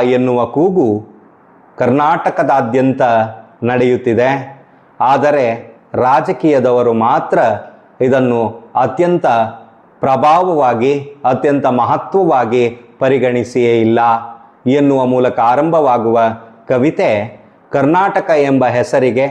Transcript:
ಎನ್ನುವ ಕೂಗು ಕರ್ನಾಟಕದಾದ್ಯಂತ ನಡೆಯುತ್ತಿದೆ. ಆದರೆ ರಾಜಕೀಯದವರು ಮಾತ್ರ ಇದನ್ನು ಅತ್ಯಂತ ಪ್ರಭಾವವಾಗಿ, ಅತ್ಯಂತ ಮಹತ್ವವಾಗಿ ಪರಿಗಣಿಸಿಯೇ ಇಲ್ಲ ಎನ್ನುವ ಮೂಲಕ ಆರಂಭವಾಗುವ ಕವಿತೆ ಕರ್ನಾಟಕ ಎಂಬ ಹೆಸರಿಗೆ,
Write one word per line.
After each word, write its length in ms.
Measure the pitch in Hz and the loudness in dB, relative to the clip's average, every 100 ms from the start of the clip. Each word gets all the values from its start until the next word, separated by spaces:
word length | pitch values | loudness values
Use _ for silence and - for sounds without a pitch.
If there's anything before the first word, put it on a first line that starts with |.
ಎನ್ನುವ 420 | 123 127 127 120 117 | 2 2 2 0 -2
ಕೂಗು 600 | 135 185 185 113 104 107 - - - _ - - - | 0 0 2 0 -2 -6 -20 -20 -20 _ -20 -18 -4
ಕರ್ನಾಟಕದಾದ್ಯಂತ 1200 | 123 139 151 170 - - 147 139 120 127 131 131 123 113 110 - - - | 0 0 0 0 -2 -2 0 0 0 0 0 0 0 2 -2 -8 -20 -8
ನಡೆಯುತ್ತಿದೆ. 1000 | 117 127 127 123 123 110 127 139 131 - - _ _ - | -4 0 0 0 0 0 0 -2 -8 -18 -20 _ _ -4
ಆದರೆ 720 | 120 143 147 147 120 113 - - _ | 0 2 2 0 0 -4 -10 -20 _
ರಾಜಕೀಯದವರು 1000 | - 123 147 156 - 160 139 123 123 117 | -2 0 0 0 -2 0 2 2 2 2
ಮಾತ್ರ 460 | 113 113 156 160 175 123 101 - - - - | 0 0 0 0 0 0 -2 -8 -20 -20 -4
ಇದನ್ನು 680 | 127 131 127 117 110 - - 117 | 0 2 0 0 -4 -6 -8 -2
ಅತ್ಯಂತ 500 | 135 - 175 175 156 117 110 - - - _ _ | -2 0 0 0 0 0 -2 -6 -20 -20 _ _
ಪ್ರಭಾವವಾಗಿ, 1000 | 131 131 147 165 185 156 127 113 131 143 135 - 123 | -2 2 2 2 2 0 0 2 0 -2 -6 -6 -2
ಅತ್ಯಂತ 400 | 131 147 143 135 | 0 0 0 0
ಮಹತ್ವವಾಗಿ 1040 | 123 117 151 - 190 175 135 117 123 117 120 - - | 0 0 -2 -2 0 2 0 0 0 0 -4 -16 -4
ಪರಿಗಣಿಸಿಯೇ 800 | 135 135 127 123 120 127 120 117 | 0 2 0 -2 -2 0 2 2
ಇಲ್ಲ 180 | 113 117 117 113 - - - _ 127 | 2 2 2 0 -6 -18 -20 _ -2
ಎನ್ನುವ 380 | 143 143 135 127 | 2 2 2 0
ಮೂಲಕ 340 | 127 123 123 | 0 0 0
ಆರಂಭವಾಗುವ 800 | 117 131 160 165 139 120 113 117 113 113 - - - | 0 2 0 0 2 0 0 2 0 -2 -14 -14 -4
ಕವಿತೆ 760 | 131 147 165 170 104 113 - - _ _ | -2 0 0 -2 -2 -4 -12 -20 _ _
ಕರ್ನಾಟಕ 600 | 143 139 180 196 196 - 156 | -2 0 2 0 -2 0 0
ಎಂಬ 280 | 143 135 127 | 2 2 0
ಹೆಸರಿಗೆ, 600 | 120 120 143 127 113 135 | 0 0 0 0 0 -2